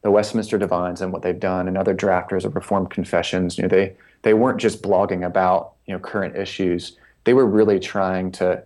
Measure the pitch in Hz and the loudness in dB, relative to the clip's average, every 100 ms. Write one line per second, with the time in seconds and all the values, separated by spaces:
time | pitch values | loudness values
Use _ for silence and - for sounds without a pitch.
0 | 104 101 104 113 104 104 95 90 90 87 | 4 2 2 -4 -2 -2 0 -2 -2 -4
1 | 92 92 90 87 95 92 90 92 98 92 | -6 -4 -4 -2 -2 -2 -2 0 0 0
2 | 104 90 - 95 92 - - 101 85 - | 0 0 0 -4 -4 -6 -2 -2 -2 -6
3 | 90 87 87 92 90 - 90 95 98 - | -2 -2 -2 -2 -2 -2 2 2 2 -6
4 | _ _ 110 107 127 - 110 - 98 92 | _ _ 2 4 4 2 -2 -2 0 2
5 | 98 92 90 95 92 92 - _ - 95 | 2 -2 -2 0 2 2 0 _ -12 -10
6 | - 107 95 - 95 - 92 87 - _ | -6 -6 -4 -6 -8 -2 -2 -2 -6 _
7 | _ _ - 127 120 107 107 98 - 101 | _ _ 2 4 6 4 4 4 0 -2
8 | 95 92 92 92 90 92 | -2 -2 -4 -2 -2 -2